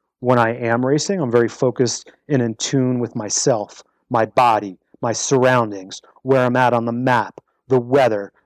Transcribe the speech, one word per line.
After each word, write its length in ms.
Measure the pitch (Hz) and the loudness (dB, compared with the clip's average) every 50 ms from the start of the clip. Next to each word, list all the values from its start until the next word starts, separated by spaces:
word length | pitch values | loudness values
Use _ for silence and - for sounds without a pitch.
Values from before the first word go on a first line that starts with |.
| _ _ _ - | _ _ _ -6
when 180 | 123 123 127 | 0 2 2
I 160 | 120 117 113 120 | 2 2 0 -2
am 280 | 123 123 113 117 123 127 | -4 -2 -2 -2 0 0
racing. 360 | 131 147 151 - - 196 185 | 0 0 0 0 -2 -2 -2
I'm 100 | 143 120 | -2 2
very 160 | 113 120 117 | 2 2 2
focused 640 | 110 - - 135 123 120 - 123 117 - - - - - _ _ | 2 0 -2 -2 0 0 0 -2 -2 -2 -6 -12 -18 -20 _ _
and 140 | - 151 127 | -2 -2 0
in 120 | 117 117 110 | 0 -2 -4
tune 440 | - - - 143 135 127 127 127 120 | -6 -6 -2 -2 0 0 0 -2 -2
with 160 | 120 113 - | -4 -6 -6
myself, 640 | 117 107 101 - - - 147 120 107 101 - - - - _ _ _ _ - | -8 -8 -6 -4 -2 0 0 0 0 -4 -8 -14 -20 -20 _ _ _ _ -4
my 160 | 127 113 110 | -2 -2 0
body, 520 | 107 - 131 123 120 110 104 104 98 90 _ _ _ _ - | 0 2 2 4 4 2 0 -2 -6 -12 _ _ _ _ -8
my 120 | 127 120 107 | -6 -6 -4
surroundings, 880 | - - - 143 127 127 127 127 123 117 107 101 95 92 98 - - _ _ _ _ - | -4 -2 0 2 2 4 4 4 2 0 -2 -6 -10 -14 -16 -18 -20 _ _ _ _ -2
where 220 | 131 135 131 127 | 0 2 2 2
I'm 120 | 123 123 | 2 2
at 160 | 127 127 120 120 | 2 2 2 2
on 100 | 117 117 | 0 -2
the 60 | 117 | -2
map, 480 | 117 120 127 131 123 113 101 90 - - - _ _ _ _ - | -4 -2 0 0 0 0 0 -4 -10 -20 -20 _ _ _ _ 0
the 100 | 131 127 | 0 0
weather, 540 | 120 120 135 143 131 117 107 101 101 95 _ _ | 0 2 2 2 2 2 0 -2 -6 -10 _ _